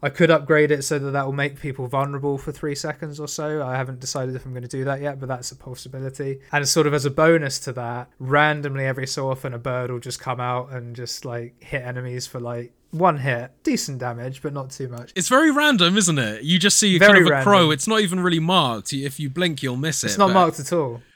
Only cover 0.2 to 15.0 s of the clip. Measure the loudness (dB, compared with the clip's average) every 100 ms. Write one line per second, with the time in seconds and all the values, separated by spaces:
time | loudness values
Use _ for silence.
0.2 | 4 4 4 4 4 2 0 -4 -2 -2
1.2 | -2 -2 -4 -4 -10 -8 -4 -2 -2 -2
2.2 | -4 -4 -6 -6 -6 -4 -6 -8 -10 -10
3.2 | -10 -6 -4 -4 -4 -4 -6 -8 -8 -6
4.2 | -6 -8 -10 -12 -8 -6 -4 -4 -6 -8
5.2 | -8 -8 -10 -14 -16 -16 -14 -12 -10 -8
6.2 | -8 -8 -4 -2 2 4 4 2 0 4
7.2 | 6 4 2 -6 -8 -8 -8 -8 -12 _
8.2 | 0 2 4 2 -4 -4 -4 -4 -6 -4
9.2 | -4 -4 -6 -8 -6 -4 -4 -6 -8 -10
10.2 | -8 -6 -4 -4 -6 -12 -12 -12 -12 -10
11.2 | -8 -10 -10 -16 -10 -8 -6 -8 -8 -8
12.2 | -10 -10 -8 -8 -10 _ _ 0 0 2
13.2 | -2 -2 -6 _ -2 -2 -4 -6 -6 -6
14.2 | -10 -10 -8 -8 -10 -10 -10 -10